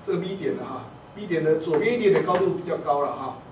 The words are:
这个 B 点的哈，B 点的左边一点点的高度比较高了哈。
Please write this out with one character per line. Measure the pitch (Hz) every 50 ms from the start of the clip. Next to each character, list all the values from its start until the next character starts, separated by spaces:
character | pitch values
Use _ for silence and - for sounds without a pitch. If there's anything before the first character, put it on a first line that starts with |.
| -
这 | - 175
个 | 170
B | - 190 196
点 | 185 156 135 - -
的 | -
哈， | - - - - - - - - - -
B | 202 208 175
点 | 170 160 156
的 | 156 156 160
左 | - 175 156 147
边 | - 226 247
一 | 240
点 | 214 196 170
点 | 156 151
的 | 175
高 | 180 180
度 | 190 180
比 | 160 - -
较 | 170 165 -
高 | - - 143 143
了 | 143 131
哈。 | - - - - - - - -